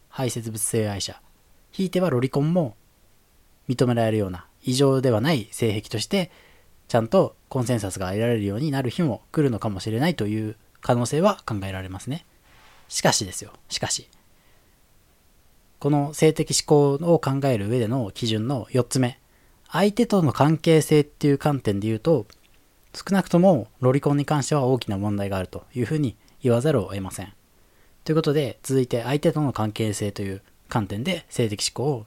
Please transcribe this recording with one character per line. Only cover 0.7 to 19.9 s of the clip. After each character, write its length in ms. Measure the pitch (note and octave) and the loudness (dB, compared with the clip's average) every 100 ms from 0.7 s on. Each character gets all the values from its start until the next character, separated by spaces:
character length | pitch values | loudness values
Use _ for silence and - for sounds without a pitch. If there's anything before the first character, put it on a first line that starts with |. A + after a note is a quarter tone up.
| A#2 G#2+ | -2 -2
愛 120 | G2+ | -4
者、 200 | - - _ _ _ _ _ | -8 -12 _ _ _ _ _
ひ 140 | - F#3 | -6 -2
い 40 | |
て 80 | F3+ | 0
は 100 | F3+ | 0
ロ 100 | B2 | 0
リ 120 | C3 | 0
コ 80 | C#3+ | 0
ン 140 | D3+ | 0
も 220 | F3+ C3 - _ _ _ _ _ _ _ _ - | 0 -2 -6 _ _ _ _ _ _ _ _ -4
認 160 | B2 B2 | 0 2
め 80 | |
ら 120 | A#2 A2+ | 2 2
れ 60 | |
る 60 | G#2+ | 0
よ 100 | G2 | -2
う 40 | |
な 160 | F#2 - _ | -6 -16 _
異 100 | C3 | -4
常 280 | B2+ C#3 C3+ | 2 2 4
で 100 | B2+ | 2
は 100 | G#2+ | 2
な 120 | C#3+ | 2
い 160 | C#3+ G2 | -2 -4
性 280 | - A#2 G#2 | -4 -2 -2
癖 100 | - | -4
と 100 | G#2+ | -8
し 80 | - | -4
て、 240 | G3 E3+ - _ _ _ _ - | -4 -4 -10 _ _ _ _ -2
ち 80 | A#2 | 0
ゃ 60 | |
ん 60 | A2+ | 2
と 280 | F#3+ C3 - - | 2 2 -2 -6
コ 100 | C3+ | -4
ン 60 | A#2 | -2
セ 100 | A#2+ | -2
ン 40 | |
サ 120 | G2 | -4
ス 80 | F#2+ | -6
が 100 | F2+ | -4
得 100 | G2+ | -2
ら 80 | A#2+ | 0
れ 100 | A#2 | 0
る 80 | G2+ | -2
よ 120 | G#2 | -2
う 20 | |
に 100 | D#3 | -2
な 120 | C3+ | -2
る 80 | B2 | -4
日 120 | - | -2
も 180 | C3 G2 _ | -2 -2 _
来 120 | D#3+ | -2
る 60 | C#3+ | 0
の 80 | G#2 | 0
か 100 | A2+ | -4
も 100 | F#2 | -6
し 100 | - | -4
れ 100 | A2+ | -2
な 80 | E3 | 0
い 80 | D#3 | -2
と 120 | G#2 | -4
い 220 | A2 G#2+ | -4 -6
う 60 | - _ _ | -10 _ _
可 140 | - A#2+ | -2 0
能 100 | A#2+ | 0
性 160 | D3 | 2
は 200 | G3+ F#3+ - | 0 0 -6
考 100 | G#2 | -6
え 80 | F#2+ | -6
ら 100 | F#2+ | -8
れ 80 | F#2+ | -10
ま 100 | F#2+ | -12
す 100 | B2 | -10
ね。 160 | D#3 _ _ _ - - - - | -10 _ _ _ -20 -20 -20 -12
し 140 | - | -2
か 100 | - | 0
し 140 | - F#2+ | 0 -4
で 60 | |
す 120 | - | -10
よ、 100 | G2+ - - | -16 -20 -12
し 100 | - | -8
か 80 | - | -6
し。 200 | - - _ _ _ _ _ _ _ _ _ _ _ _ _ _ _ _ - | -6 -10 _ _ _ _ _ _ _ _ _ _ _ _ _ _ _ _ -4
こ 100 | C#3+ | 0
の 240 | D3 C#3+ | 2 0
性 200 | - D#3 | 2 2
的 180 | D#3 D3+ | 2 -2
指 120 | - | -2
向 300 | - D3 C#3+ | 4 4 4
を 260 | C#3+ E3+ E3 | 2 2 2
考 260 | C#3 C3+ C#3 | 2 0 0
え 100 | A2+ | 0
る 100 | G2+ | 0
上 100 | B2+ | 0
で 80 | G#2+ | 0
の 220 | C3+ G2+ | -2 -4
基 160 | - A#2 | -4 -4
準 200 | G#2+ A2+ | -2 -2
の 200 | C3+ - | -4 -2
四 120 | B2+ | -2
つ 160 | A#2+ C3 | 0 0
目。 200 | B2 - _ _ _ _ - | -2 -4 _ _ _ _ -6
相 240 | D#3+ G3+ | 0 2